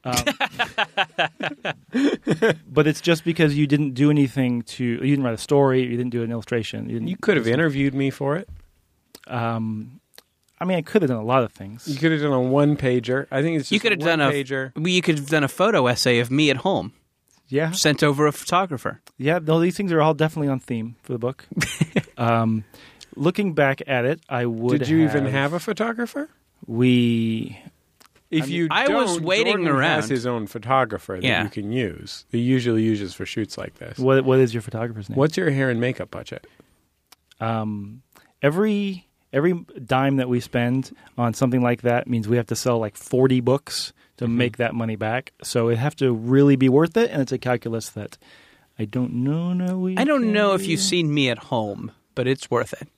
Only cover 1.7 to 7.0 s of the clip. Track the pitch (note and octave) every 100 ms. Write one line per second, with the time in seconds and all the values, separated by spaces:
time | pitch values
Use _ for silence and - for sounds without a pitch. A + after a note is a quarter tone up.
1.7 | - _ B3 C#4 - - D#3+ A3+ D#3+ -
2.7 | - D3+ D3+ - E3 E3+ E3 D#3 C#3+ D3
3.7 | C#3+ D3 B2+ D3 D3+ C3+ C#3 B2+ A#2+ A2+
4.7 | - B2 A#2 C3 C#3+ B2+ A2 - C#3+ C#3
5.7 | B2+ B2 A#2+ B2 A#2+ A#2 A#2 G#2+ A#2+ G#2+
6.7 | A2 A2+ A#2